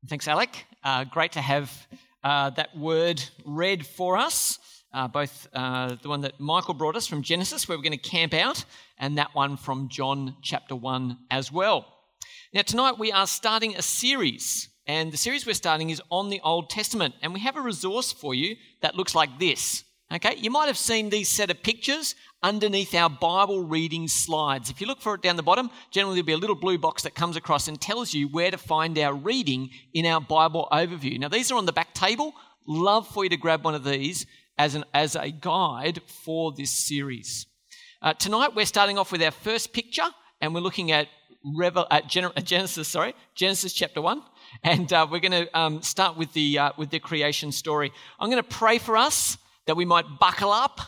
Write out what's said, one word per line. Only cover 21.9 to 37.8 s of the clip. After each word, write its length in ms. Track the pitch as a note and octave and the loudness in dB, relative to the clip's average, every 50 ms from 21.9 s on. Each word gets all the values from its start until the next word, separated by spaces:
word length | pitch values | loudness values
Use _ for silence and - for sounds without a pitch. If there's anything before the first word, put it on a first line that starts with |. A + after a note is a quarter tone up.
| C4+ D#4+ D#4 - - - - - _ _ | -2 0 -2 -6 -6 -6 -14 -20 _ _
underneath 540 | - F#3 G#3 G#3+ G3+ G#3 G3 G3 G3 - - | 0 0 2 2 0 2 2 0 -2 2 4
our 160 | F3 E3+ E3 | 4 4 4
Bible 540 | C#3+ B2 F3+ E3 F3 F#3+ G3+ G3 G3+ F#3+ F3+ | 4 2 0 2 4 4 4 4 2 -2 -2
reading 420 | D#3 D#3 D#3+ E3 E3 D#3+ E3 E3 | 0 0 -2 -2 -2 -4 -4 -2
slides. 640 | D#3 - - - - D#3+ D#3 D3+ C#3+ C3+ C3+ A#2 - | -2 0 0 0 0 0 0 2 0 0 -2 -4 -10
If 100 | C3 - | -8 -6
you 60 | G3 | -6
look 160 | A3+ C4+ - | -6 -6 -4
for 120 | - A3 G#3 | -4 -4 -4
it 60 | F#3 | 0
down 140 | - F3+ F3 | 2 2 2
the 80 | E3+ | 2
bottom, 260 | D#3 D#3 F#3 A#3+ B3+ A#3+ - - - _ | 4 4 4 4 4 -4 -8 -14 -20 _
generally 240 | - G3 G3 G3 F#3+ | 0 0 0 2 0
there'll 120 | F3+ F3 | 0 2
be 60 | D#3 | 2
a 60 | D#3 D#3+ | 0 0
little 160 | F#3 G#3+ G3+ | 2 0 0
blue 240 | C#3 D#3+ F#3 F3+ E3+ | 0 2 0 0 2
box 240 | F3 D#3+ - - | 2 0 0 0
that 140 | - D#3+ - | -8 -6 -2
comes 180 | - E3+ F3 E3 | -2 -2 -2 -2
across 320 | D#3+ - - D#3 C#3+ - | -6 0 2 2 2 2
and 140 | D#3+ D#3 C#3+ | -2 -6 -6
tells 340 | - - G#3 A#3+ B3 F#3 - | -4 -4 -2 -4 -2 -2 -2
you 140 | D3+ C#3+ C#3+ | -2 -2 0
where 240 | C#3+ E3 E3+ F#3 | 0 2 2 2
to 40 | F#3 | 0
find 400 | - - - D#3+ D#3 D#3 E3 E3 D#3 | -2 -4 -2 0 0 2 2 2 2
our 120 | D3 C#3+ | 2 2
reading 580 | C#3 C#3+ C#3 G3+ B3 C4 A3 C#3+ C3 B2+ C3 C3 - - - _ - | 0 -2 -2 -2 -2 0 0 0 0 -2 -4 -8 -12 -20 -20 _ -2
in 120 | D#3+ E3 | 0 2
our 140 | E3 D#3+ D#3+ | 4 2 2
Bible 480 | D3 - D#3 D#3+ D#3 E3 D#3 E3 D3+ - | 0 2 4 6 6 6 4 0 0 2
overview. 480 | D3 D#3 E3+ F3 F3+ E3 C#3 D3 B2+ B2 | 2 2 2 0 -2 -6 -4 -4 -4 -4
Now, 80 | C3+ | -4
these 240 | D3 E3+ A#3 B3+ - | -2 -2 0 0 2
are 80 | C4 A#3+ | 0 2
on 80 | G3 | 0
the 60 | F3 | 2
back 200 | D3 E3 D#3+ - | 0 0 -2 -2
table. 420 | _ - F#3+ G3 A3+ A#3 D4 D#4 - - - - _ _ _ - | _ 0 0 0 2 0 -2 -6 -6 -14 -20 -20 _ _ _ -4
Love 400 | D3+ D#3+ F3 G3 G#3 A3+ A3 - | -2 2 4 4 4 4 2 -2
for 160 | - G#3 G3 | -4 -2 0
you 60 | F#3 | 0
to 60 | F3 | 0
grab 280 | D3+ D#3+ E3 D#3+ D#3 D3 | 0 2 2 2 2 2
one 100 | E3 D#3 | -2 -2
of 80 | D3 | 0
these 440 | B2+ C#3 C#3 C3+ C3+ D3+ F3+ - - - - - _ _ _ | -2 -2 -2 0 -2 -4 -4 -6 -8 -10 -14 -20 _ _ _
as 200 | - D3 D3+ C3+ | 2 2 2 2
an, 80 | D3+ D3 - - | -4 -8 0 2
as 220 | C#3+ D3+ D3+ - | 2 2 2 0
a 160 | D#3+ C#3 C#3+ | -4 -6 -6
guide 680 | D#3+ D3+ - F3+ E3 F#3 F#3 D#3 C3 A#2 C#3 D#3+ D#3 E3+ - - - - - | -8 -6 -2 0 2 2 2 2 0 -2 -4 -4 -4 -4 -10 -16 -20 -16 -8
for 280 | - D#3+ E3 E3 D#3+ | -4 -2 -2 -2 -2
this 180 | C#3+ C3 C#3 C3 | -4 -6 -6 -4
series. 760 | - - - - D3 C#3+ C#3 C#3 B2+ A2+ G#2+ - - - - _ _ _ _ _ - - | -2 -2 -2 -2 -2 -2 -4 -4 -8 -10 -10 -8 -8 -8 -10 _ _ _ _ _ -20 -20